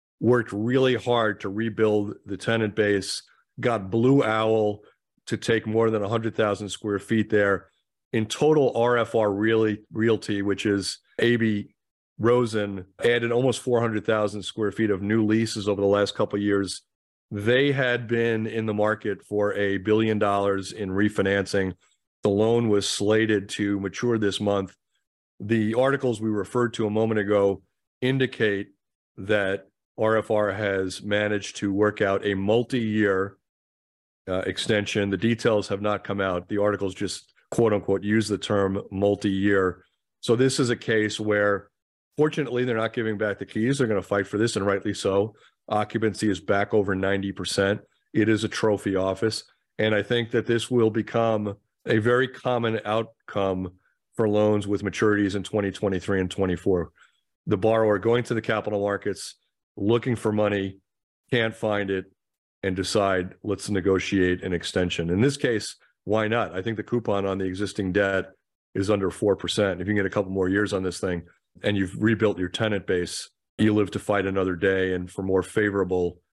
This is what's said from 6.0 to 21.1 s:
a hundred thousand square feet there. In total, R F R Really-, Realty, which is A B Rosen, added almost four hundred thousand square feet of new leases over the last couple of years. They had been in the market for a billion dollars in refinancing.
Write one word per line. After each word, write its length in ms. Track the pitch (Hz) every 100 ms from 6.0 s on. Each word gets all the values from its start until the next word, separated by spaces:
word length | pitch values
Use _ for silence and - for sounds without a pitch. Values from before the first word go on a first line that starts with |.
a 60 | 101
hundred 260 | 113 113 -
thousand 320 | 107 101 104
square 320 | - 107 98
feet 300 | - 113 107
there. 380 | 104 101 95 - _ _ _ _
In 140 | 113 107
total, 480 | - 151 156 131 117
R 220 | 120 120
F 180 | 113 117
R 160 | 104
Really-, 520 | 98 110 113 110 107 -
Realty, 480 | 113 117 107 - 101
which 240 | 101 98 107
is 340 | 101 95 - _ -
A 180 | 117 120
B 360 | 113 104 - _ _ _ _ -
Rosen, 680 | 113 123 120 107 101 98 92 -
added 280 | 120 120 117
almost 300 | 117 131 113
four 180 | - 120
hundred 260 | 117 107 98
thousand 380 | 110 107 104
square 300 | 92 - 104
feet 160 | 92 110
of 120 | 95
new 240 | 101 113 107
leases 440 | 110 110 110 101
over 100 | 98
the 80 | 101
last 260 | 101 101
couple 220 | - 107 104
of 80 |
years. 380 | 101 101 95 - _ _ _ _ -
They 400 | 104 104 123 143
had 360 | 135 127 123 113
been 400 | 117 117 113 110
in 180 | 113 110
the 80 |
market 500 | 104 107 107 107 95
for 300 | - 104 101
a 240 | 101 101 98
billion 420 | 95 107 110 107
dollars 540 | 101 101 101 98 92
in 160 | - 98
refinancing. 840 | 95 104